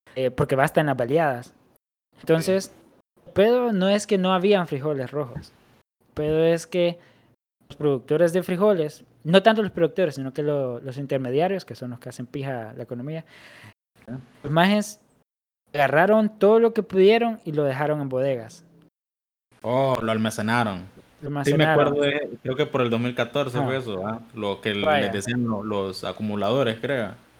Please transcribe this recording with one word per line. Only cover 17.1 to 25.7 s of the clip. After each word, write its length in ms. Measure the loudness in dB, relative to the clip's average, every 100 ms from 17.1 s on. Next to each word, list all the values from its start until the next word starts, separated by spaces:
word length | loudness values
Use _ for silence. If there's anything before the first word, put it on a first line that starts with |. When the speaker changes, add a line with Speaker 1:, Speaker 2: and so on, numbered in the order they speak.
| 4 2 -4
Speaker 1:
y 80 | -6
lo 100 | -2
dejaron 360 | 0 0 -2 -2
en 80 | -2
bodegas. 560 | -2 -2 -2 -8 -20 _ _ _ _ _ _ _ _ _ _
Speaker 2:
Oh, 340 | -2 0 2 0
lo 80 | 0
almacenaron. 720 | 0 -2 -2 0 2 0 -4 -12 -20 _ -16
Speaker 1:
Lo 80 | -10 -4
Speaker 2:
Sí, 100 | 0
me 100 | 2
Speaker 1:
almacenaron. 240 | 4 4 4
Speaker 2:
acuerdo 60 | 2
de, 360 | 0 -2 -6 -10
creo 140 | -8 -4
que 100 | -2
por 140 | 0
el 100 | 0
dos 100 | 0
mil 140 | -2
catorce 440 | -4 -4 -2 -4 -2
fue 180 | -2 -4
Speaker 1:
Ajá. 0 |
Speaker 2:
eso, 300 | -6 -6 -6
¿ah? 140 | -8 -12
Lo 260 | -8 -6 -4
que 120 | -4 -2
Speaker 1:
Vaya. 200 | 0 2 0
Speaker 2:
les 60 |
decían 340 | -4 -4 -4 -2
lo-, 160 | -4
los 420 | -4